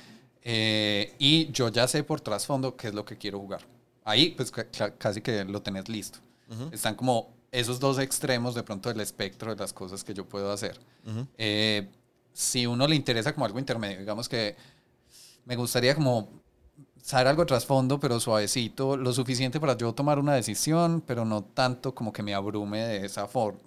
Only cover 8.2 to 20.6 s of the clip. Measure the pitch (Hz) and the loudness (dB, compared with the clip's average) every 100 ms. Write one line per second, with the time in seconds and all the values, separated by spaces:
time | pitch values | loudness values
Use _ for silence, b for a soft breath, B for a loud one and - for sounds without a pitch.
8.2 | 147 123 120 117 110 98 120 110 101 - | 0 0 0 -4 -6 -6 -4 -4 -6 -6
9.2 | 98 - 113 98 85 - 95 95 - 98 | -8 -6 -8 -6 -8 -8 -10 -10 -10 -10
10.2 | 90 101 98 101 101 - - b 110 110 | -8 -6 -4 -4 -6 -10 -20 b -10 -8
11.2 | 135 - 110 104 107 104 98 - _ _ | -8 -4 0 2 2 2 -2 -12 _ _
12.2 | _ - - 131 120 120 143 156 131 117 | _ -6 -2 0 0 2 4 2 2 0
13.2 | 104 - 113 113 139 117 101 92 101 104 | 0 0 -2 -2 -4 -2 -4 -6 -6 -6
14.2 | 120 117 104 - B B B _ _ B | -4 -2 -2 -4 B B B _ _ B
15.2 | B B - 123 120 123 123 151 139 120 | B B -6 -4 0 2 4 4 4 2
16.2 | 101 - _ _ - - 139 _ - 135 | 0 -12 _ _ -20 -20 -20 _ -2 4
17.2 | 131 151 160 123 - 135 131 143 139 117 | 6 6 4 2 4 4 4 2 2 0
18.2 | 117 107 104 127 110 - 135 139 127 123 | 2 2 2 0 -2 -2 0 0 0 0
19.2 | 123 127 131 147 151 113 117 113 143 143 | 0 0 0 0 0 2 0 0 2 2
20.2 | 143 135 110 101 | 4 2 2 -2